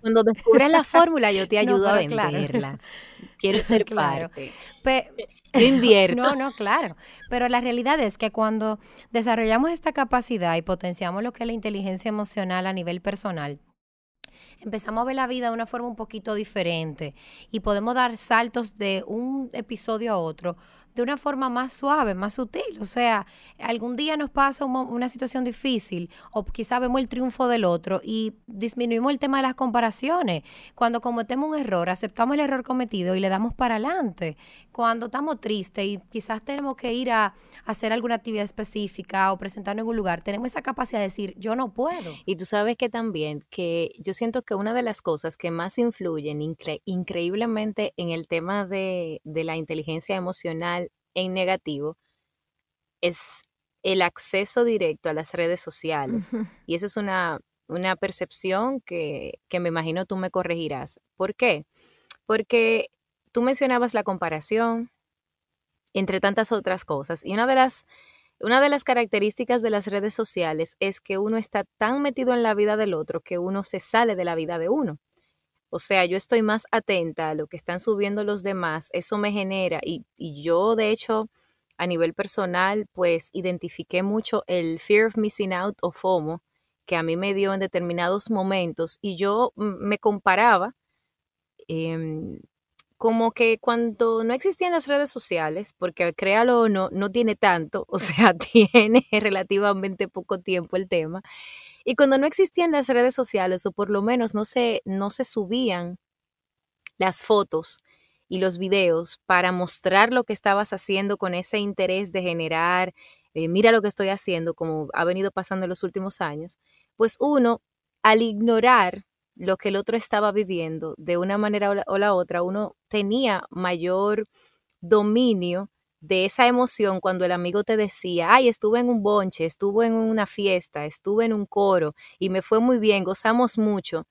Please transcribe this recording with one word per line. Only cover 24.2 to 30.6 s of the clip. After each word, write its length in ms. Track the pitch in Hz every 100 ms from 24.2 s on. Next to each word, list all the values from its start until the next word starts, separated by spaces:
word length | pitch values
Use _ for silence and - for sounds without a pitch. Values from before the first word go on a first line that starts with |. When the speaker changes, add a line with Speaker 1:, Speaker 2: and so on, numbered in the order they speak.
| 294
Speaker 2:
pasa 340 | - 277 269
un 80 | 269
mo-, 120 | 254
una 260 | 254 240 247
situación 340 | 247 254 262
difícil 680 | 247 226 277 233 - 175 170 - -
o 140 | 214 202
quizá 340 | - 214 247
vemos 220 | 247 262
el 80 | 254
triunfo 400 | 247 254 233 254
del 160 | 233 185
otro 340 | 170 175 190
y 320 | - 220 220 208 -
disminuimos 640 | 208 226 247 240 226 262
el 80 | 285
tema 180 | 277 269
de 40 |
las 120 | 262 254
comparaciones. 880 | 262 240 233 - 269 349 262 160 - -